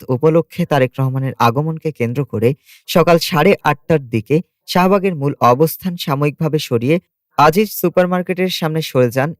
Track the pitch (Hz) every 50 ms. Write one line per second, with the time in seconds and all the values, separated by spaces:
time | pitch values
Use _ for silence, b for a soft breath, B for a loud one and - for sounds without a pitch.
0 | - - 131 123 - 160 156 170 160 - - - 175 - 156 139 127 123 - -
1 | 135 131 127 135 135 135 - - 117 120 117 135 151 160 160 160 - 160 143 -
2 | 120 117 123 139 143 - - 110 107 120 147 b b b b b b b - 185
3 | 160 175 170 170 - - 190 151 151 196 202 - - 139 147 - _ _ 170 151
4 | 139 117 - 113 107 - 143 160 - - _ _ _ - - 180 180 190 196 202
5 | 185 196 180 147 135 143 143 - 127 120 123 131 160 160 - - - 185 175 170
6 | - - 147 135 147 147 139 - 165 151 139 156 - - 127 117 110 131 160 185
7 | - _ _ _ _ _ _ - 143 156 156 190 220 202 - - - 180 - -
8 | 180 180 180 180 180 - 185 175 185 185 180 - 180 160 156 160 156 - - 127
9 | 127 120 113 131 131 156 170